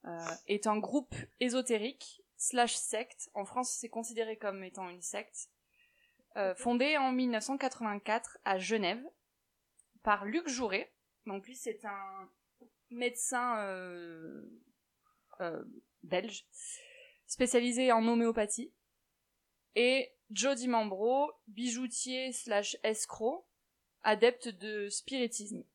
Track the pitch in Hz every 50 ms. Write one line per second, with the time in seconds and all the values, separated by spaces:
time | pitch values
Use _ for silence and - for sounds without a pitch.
0 | _ 175 170 170 165 165 165 170 - - 196 208 208 220 214 214 208 - 196 294
1 | 269 _ - - - - _ _ 247 247 233 262 254 247 240 214 208 240 285 _
2 | - - - _ _ _ _ _ - - - 247 240 233 - - - - - 214
3 | 247 - - _ - - _ 208 202 190 - 254 254 254 - - - 226 - 226
4 | 226 226 233 220 226 220 220 220 220 208 196 196 190 185 180 - 190 180 175 180
5 | 180 - - 202 214 - _ - - - _ _ _ _ _ _ _ _ _ _
6 | _ _ _ _ _ _ _ 220 202 190 185 - - 240 240 247 254 285 311 302
7 | 269 262 254 254 254 247 233 214 220 - 269 277 - 262 - - 233 214 208 202
8 | - - 214 233 - - - - _ - 196 190 185 180 220 220 202 170 196 233
9 | 254 330 _ _ _ _ _ _ _ _ _ _ _ _ _ _ _ _ _ _
10 | _ 220 208 202 202 202 220 330 349 330 262 233 254 214 185 196 - - _ _
11 | _ _ _ _ _ 226 196 196 190 - 254 254 - 247 214 214 - 214 202 196
12 | 196 190 190 190 190 185 _ _ _ _ _ _ 247 233 _ _ _ _ 240 233
13 | 247 240 240 - - - 262 247 247 247 233 220 208 196 190 185 185 180 175 175
14 | 175 170 165 160 160 160 139 - - - - - _ _ _ _ _ _ _ _
15 | _ _ _ _ _ _ - - 185 170 165 - - - - - _ _ _ _
16 | - 170 185 180 196 226 - - - _ _ - - - - - - - - -
17 | - - _ _ _ _ - - 262 240 - 240 240 247 240 233 254 254 240 226
18 | 226 226 233 233 233 226 226 233 208 208 - - 240 - _ _ _ _ _ _
19 | _ _ _ _ _ _ _ _ _ _ _ _ _ _ _ 208 240 247 262 269
20 | 277 - _ _ _ _ 220 190 208 269 277 233 240 254 240 226 214 214 190 190
21 | 208 233 254 269 285 302 - _ _ - 208 196 240 247 226 240 254 247 240 -
22 | - 254 254 254 262 262 247 - - 240 220 202 208 208 - - - 220 220 214
23 | - - - - 220 233 285 359 - _ _ _ _ _ _ _ _ _ _ _
24 | _ 226 214 208 220 240 247 240 - 240 214 180 185 214 214 208 202 202 202 -
25 | - - 262 269 247 226 - - 208 202 220 - - _ _